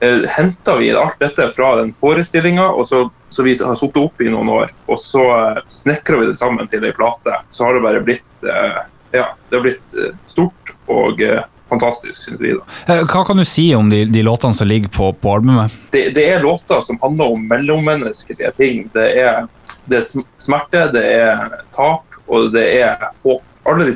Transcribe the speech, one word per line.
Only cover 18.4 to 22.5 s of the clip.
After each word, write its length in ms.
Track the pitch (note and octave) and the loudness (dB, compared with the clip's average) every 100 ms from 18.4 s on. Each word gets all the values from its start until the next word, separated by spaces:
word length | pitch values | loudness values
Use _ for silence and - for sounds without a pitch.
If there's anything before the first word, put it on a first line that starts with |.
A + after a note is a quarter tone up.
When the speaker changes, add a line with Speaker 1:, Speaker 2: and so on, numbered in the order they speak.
| A2 - | -4 0
Speaker 1:
ting. 340 | C3+ A2+ G#2+ | 0 0 -4
Det 260 | A2 A2 B2 | 0 2 2
er, 280 | B2 A2+ A#2 _ - - - | 2 0 -4 _ -14 -12 -2
det 120 | B2 | 0
er 40 | |
sm-, 240 | A2+ C#3 - - | 0 -6 -10 -10
smerte, 540 | - D3 - F3 D#3 | -4 -2 0 -2 0
det 120 | A#2+ | 0
er 580 | G#2+ A2 A2+ A2 A2 - - | 2 2 2 0 -4 -12 -12
tap, 360 | - C#3+ D#3+ - - - | -2 0 0 -6 -16 -2
og 240 | A#2 A2+ | 0 2